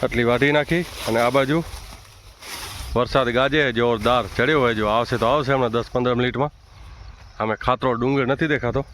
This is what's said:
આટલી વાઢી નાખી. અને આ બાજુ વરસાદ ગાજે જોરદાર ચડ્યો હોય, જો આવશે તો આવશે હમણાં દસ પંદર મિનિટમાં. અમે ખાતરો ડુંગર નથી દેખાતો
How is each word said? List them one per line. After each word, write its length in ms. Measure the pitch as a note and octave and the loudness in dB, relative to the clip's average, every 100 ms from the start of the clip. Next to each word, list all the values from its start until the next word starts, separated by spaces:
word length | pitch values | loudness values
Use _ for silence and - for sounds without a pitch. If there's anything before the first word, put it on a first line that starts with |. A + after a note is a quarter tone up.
આટલી 200 | C3 A2+ | -2 0
વાઢી 280 | A#2 B2 C#3 | 2 4 4
નાખી. 300 | D3 C#3+ E3 | 2 2 -2
અને 380 | F3 - - A2+ | -2 -8 -2 2
આ 100 | A#2+ | 4
બાજુ 340 | C3 C3+ D#3 E3 - - - - - - - - - - - - A#2 | 2 2 0 -2 -10 -16 -20 -20 -20 -20 -20 -16 -12 -12 -12 -4 -2
વરસાદ 340 | A#2+ C#3+ B2 | 0 2 2
ગાજે 420 | A#2+ C3+ D3+ C#3+ | 2 2 2 0
જોરદાર 540 | A2+ A#2+ A#2 A2 B2 G2+ - | 2 0 2 2 0 0 -2
ચડ્યો 220 | B2 D#3 | 2 4
હોય, 140 | B2 | 2
જો 140 | A2+ G#2+ | 2 2
આવશે 300 | A2 A#2+ B2 | 0 0 0
તો 80 | A2+ | 2
આવશે 280 | C#3+ C3 | 0 0
હમણાં 180 | C3+ B2 | 0 2
દસ 140 | A#2 A2+ | -2 -2
પંદર 240 | B2+ B2 A#2+ | -2 0 0
મિનિટમાં. 360 | B2 B2 C#3+ - - - - - - - - - | 0 -2 -4 -6 -20 -20 -20 -18 -20 -20 -20 -6
અમે 160 | A2 G#2+ | -4 -2
ખાતરો 380 | - B2 C3 | 0 0 0
ડુંગર 320 | A#2 B2 C#3 B2 | 0 0 0 0
નથી 200 | C3+ E3 | 0 0
દેખાતો 380 | C#3+ A#2+ A#2+ C#3 | 0 -2 -4 -6